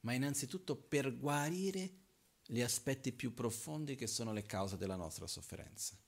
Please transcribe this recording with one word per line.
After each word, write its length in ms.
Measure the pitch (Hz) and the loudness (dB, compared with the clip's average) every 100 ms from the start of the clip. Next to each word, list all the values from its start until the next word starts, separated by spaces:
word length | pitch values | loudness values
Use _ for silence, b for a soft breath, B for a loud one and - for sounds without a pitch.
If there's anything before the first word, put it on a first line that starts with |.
ma 100 | 113 | 2
innanzitutto 640 | 127 143 139 127 185 - 135 | 2 2 2 -2 -4 -2 -4
per 420 | - 143 135 120 | 2 2 4 2
guarire 720 | 139 147 147 180 190 190 185 - - _ _ _ - | 2 4 4 2 2 0 -4 -6 -20 _ _ _ -2
gli 140 | 113 | 2
aspetti 500 | 120 - - 131 - | 2 2 2 0 0
più 240 | - 120 | 0 -2
profondi 640 | - 120 110 - 156 147 127 | 2 0 0 -4 -2 -2 -2
che 100 | 113 | -2
sono 260 | - 113 | 0 0
le 120 | 107 | 0
cause 320 | 104 98 98 95 | 0 0 0 0
della 180 | 95 | 0
nostra 320 | 92 82 - 85 | 0 -2 -6 -6
sofferenza. 720 | - - - - - - - | -6 -6 -10 -10 -6 -6 -8